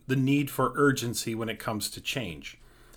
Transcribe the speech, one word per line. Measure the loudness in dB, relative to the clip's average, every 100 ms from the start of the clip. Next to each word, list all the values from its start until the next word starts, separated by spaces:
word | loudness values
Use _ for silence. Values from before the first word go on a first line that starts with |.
| 0
the | 2
need | 4 2 2
for | 0 0
urgency | 4 4 4 -2 -4 -4
when | -4 -4
it | -4
comes | -4 -4 -4
to | -6
change. | -6 -4 -4 -8 -14 -18 -20 -20 -20